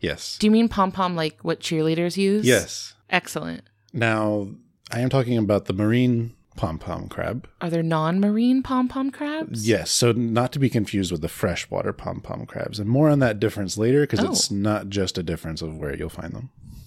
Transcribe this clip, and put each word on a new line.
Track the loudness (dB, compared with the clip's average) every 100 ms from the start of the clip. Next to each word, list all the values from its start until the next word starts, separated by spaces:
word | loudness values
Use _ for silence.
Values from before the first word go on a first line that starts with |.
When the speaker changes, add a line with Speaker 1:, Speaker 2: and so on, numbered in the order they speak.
Speaker 1:
Yes. | -6 -4 -8 2
Speaker 2:
do | 4
you |
mean | 6 4
pom-pom | 2 0 0 -2 0
like | -2 -4
what | -4 -4
cheerleaders | -2 0 2 2 0 2
use? | 2 4 4
Speaker 1:
Yes. | 4 2 -8 -14 -18 _
Speaker 2:
Excellent. | -2 -2 -6 -6 -8 -14 _ _
Speaker 1:
Now, | -2 0 2 2 0 -2 -10 _ _ -8
I | -2
am | 2
talking | 2 2 2
about | 4 2 2
the |
marine | 0 2 4 4 2 -2 -8 _ -6
pom-pom | -4 -4 -6 -8 -8
crab. | -6 -6 -6 -10 _
Speaker 2:
Are | -4
there | -2
non-marine | 0 0 0 2 2 4 4 2
pom-pom | 2 0 0 -2 -4
crabs? | -4 -6 -6 -6 -2 2
Speaker 1:
Yes. | 2 2
So | 2 2
not | 2 0 0 0
to | 0
be | 0
confused | 2 0 0 0
with | -2
the | -4
freshwater | -2 -2 -2 -4 -4 -4
pom-pom | -6 -8 -10 -10 -10 -10
crabs. | -8 -8 -4
And | 0
more | 4 6
on | 6
that | 4 2
difference | 0 0 -4 0
later, | 2 4 2
'cause | 2
Speaker 2:
Oh. | 2
Speaker 1:
it's | 0 0
not | 0 0 -2 -2
just | -2 -2 -2
a |
difference | -4 -4 -6 -8
of | -8 -6
where | -6 -6
you'll | -8
find | -8 -10
them. | -12 -14 -16 -20 -18